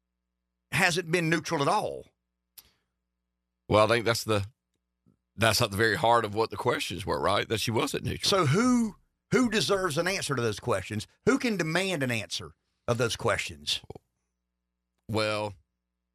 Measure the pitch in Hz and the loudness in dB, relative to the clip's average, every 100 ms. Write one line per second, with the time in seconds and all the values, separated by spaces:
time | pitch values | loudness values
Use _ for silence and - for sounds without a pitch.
0 | _ _ _ _ _ _ - 139 185 170 | _ _ _ _ _ _ -6 0 2 0
1 | 160 175 160 165 - 160 143 208 110 65 | 0 0 2 0 0 -2 0 0 -2 -8
2 | - _ _ _ _ - _ _ _ _ | -14 _ _ _ _ -20 _ _ _ _
3 | _ _ _ _ _ _ - 101 107 120 | _ _ _ _ _ _ 2 4 4 4
4 | 107 113 110 104 101 _ _ _ _ _ | 2 0 0 -2 -2 _ _ _ _ _
5 | _ _ _ - 113 107 113 98 113 98 | _ _ _ 0 2 2 0 2 2 4
6 | 113 117 107 101 113 101 120 151 - 90 | 4 4 2 -2 -2 0 -2 -2 -4 -6
7 | - 73 80 101 - 90 - 113 147 - | -4 0 2 0 0 -2 -2 -2 -2 -4
8 | - - - 196 147 175 254 247 220 - | -6 -4 0 2 4 2 2 2 0 -6
9 | _ _ - 247 247 208 139 196 185 143 | _ _ -2 0 2 0 0 0 0 0
10 | 170 190 143 127 117 104 120 95 - 107 | -2 -2 -2 -2 -2 -2 -2 -2 -2 -8
11 | - _ - 269 247 196 156 170 190 170 | -8 _ 0 2 0 -2 0 0 0 -2
12 | 127 117 95 - 78 - _ _ - 120 | -2 -2 -4 -10 -10 -18 _ _ -2 0
13 | 117 - 110 95 - 73 - - - - | 0 0 0 0 -2 -8 -6 -6 -6 -20
14 | _ _ _ _ _ _ _ _ _ _ | _ _ _ _ _ _ _ _ _ _
15 | - 107 107 107 104 95 _ _ _ _ | -6 -2 0 -2 -4 -8 _ _ _ _
16 | _ | _